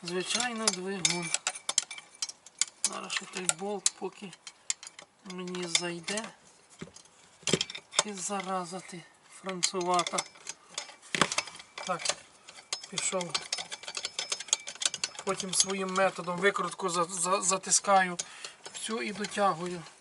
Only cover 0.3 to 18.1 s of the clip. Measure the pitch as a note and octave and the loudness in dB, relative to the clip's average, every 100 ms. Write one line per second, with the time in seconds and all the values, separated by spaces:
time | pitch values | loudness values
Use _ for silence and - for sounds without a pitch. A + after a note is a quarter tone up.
0.3 | G#3+ B3 A3+ A3 F#3 F#3 G3 D#3+ F3 E3+ | 2 2 2 0 0 -4 -4 -2 -4 -2
1.3 | - - - - - - - - - - | -2 -4 -6 -2 -2 -2 -12 -14 -10 -8
2.3 | - - - - - - G3 F#3 - F#3+ | -8 -18 -4 -4 -2 -4 -4 -4 -4 -4
3.3 | F#3 F#3 D#3+ G3 G3+ - - F#3+ - G3 | 0 0 0 -2 0 0 -2 -8 -6 -12
4.3 | - - - - - - - - _ F#3+ | -12 -16 -18 -10 -10 -10 -18 -20 _ -12
5.3 | F3+ F3+ F3+ F3 E3 F3 E3+ E3 G#3 A3+ | -8 -6 -4 0 0 0 -4 -4 -4 -4
6.3 | - - - - - - - - - - | -12 -20 -20 -20 -16 -16 -16 -20 -20 -20
7.3 | - - - - - - - G#3 G3 F3 | -6 0 2 0 -6 0 0 0 -2 -2
8.3 | G3+ F#3 F#3+ F3 F#3 - F3+ - - - | -2 0 -2 -2 -6 -8 -12 -14 -20 -20
9.3 | - F#3 F#3 E3+ F#3+ F3+ F3+ - F#3 - | -12 -6 0 0 2 4 4 4 -2 -4
10.3 | - - - - - - - - - - | -12 -14 -14 -10 -10 -10 -14 -4 4 4
11.3 | - - - - - - F3 - - - | 4 -2 -12 -14 -10 -2 -2 0 -2 -6
12.3 | - - - - - - F3+ - F#3+ E3+ | -20 -20 -20 -8 -8 -4 -2 0 0 0
13.3 | C#3+ - - - - - - - - - | -4 -4 -4 -4 -10 -8 -6 -6 -6 -4
14.3 | - - - - - - - - - - | -4 0 0 0 -2 -2 0 -6 -4 -2
15.3 | F#3+ F#3+ F3 G3 G3 F#3+ F#3 F#3+ F3+ F3 | 0 0 4 4 4 2 6 4 4 -4
16.3 | F3 G3 G3 F3+ - F#3+ E3+ E3+ F#3+ F3 | 4 4 4 -2 0 0 2 2 2 2
17.3 | G3+ F#3+ F#3+ F#3+ F3+ - F#3+ F#3 | 4 4 0 4 2 8 8 8